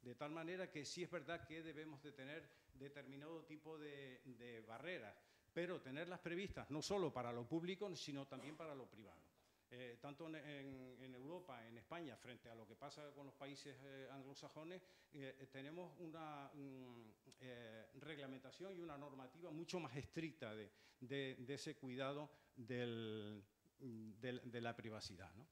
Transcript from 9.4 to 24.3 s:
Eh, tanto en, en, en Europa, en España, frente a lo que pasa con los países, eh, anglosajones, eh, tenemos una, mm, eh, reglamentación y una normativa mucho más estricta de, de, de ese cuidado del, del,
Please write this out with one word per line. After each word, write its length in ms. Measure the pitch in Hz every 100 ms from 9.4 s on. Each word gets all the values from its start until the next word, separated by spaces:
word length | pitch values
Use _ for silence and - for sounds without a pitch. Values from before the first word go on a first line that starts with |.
| - - _
Eh, 260 | 123 123 117
tanto 260 | 147 139 165
en, 80 | 156
en, 600 | 147 143 139 131 131 123
en 160 | 131 127
Europa, 500 | 135 180 175 123 113
en 120 | 117
España, 400 | 107 170 156 107
frente 320 | 120 117 120
a 60 | 113
lo 120 | 107
que 80 | 110
pasa 340 | 143 151 147
con 140 | 139 139
los 80 | 120
países, 420 | 139 139 143 127
eh, 280 | 139 135 131
anglosajones, 680 | 135 131 135 143 151 160 180 - - -
eh, 340 | 147 135 131 135
tenemos 480 | 135 139 170 175 151
una, 520 | 165 160 156 147 139
mm, 560 | 147 139 131 127 117 110 104 - -
eh, 460 | 131 120 117 110 107 135
reglamentación 720 | 143 151 135 131 131 - 185 185
y 60 |
una 160 | 170 143
normativa 520 | 143 131 131 165 170
mucho 300 | 156 165 185
más 160 | 151 135
estricta 580 | - - 160 131 117
de, 160 | 107 101 - - -
de, 380 | 120 139 135 127
de 140 | 123
ese 240 | 143 160 -
cuidado 520 | 135 127 135 143 147 - -
del, 880 | - 113 123 120 113 113 110 104 104 104 _ - _
del, 720 | 135 113 110 104 127